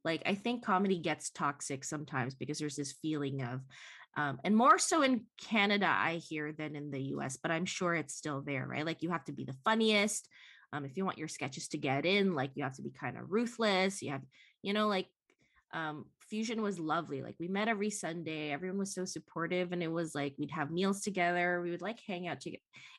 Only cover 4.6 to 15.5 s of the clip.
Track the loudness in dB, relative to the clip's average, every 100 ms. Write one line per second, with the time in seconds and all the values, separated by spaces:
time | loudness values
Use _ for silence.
4.6 | 10 8 6 4 6 4 0 -12 -2 2
5.6 | 4 4 4 4 2 0 -4 -4 -4 -4
6.6 | -6 -6 -6 -4 -4 -4 -4 -4 0 0
7.6 | 0 0 2 2 -2 -6 -4 -4 -2 -2
8.6 | -2 -2 -2 -2 -2 -2 -4 -8 -8 -2
9.6 | 2 4 6 6 4 0 -6 -16 -20 -20
10.6 | -10 -6 -6 -4 -4 -4 -6 -6 -6 -6
11.6 | -6 -2 2 2 4 4 4 2 0 -2
12.6 | -4 -4 -10 -8 -8 -6 -2 0 0 2
13.6 | 2 4 4 0 -4 -6 -6 -18 -20 _
14.6 | -2 0 2 2 -2 _ _ _ _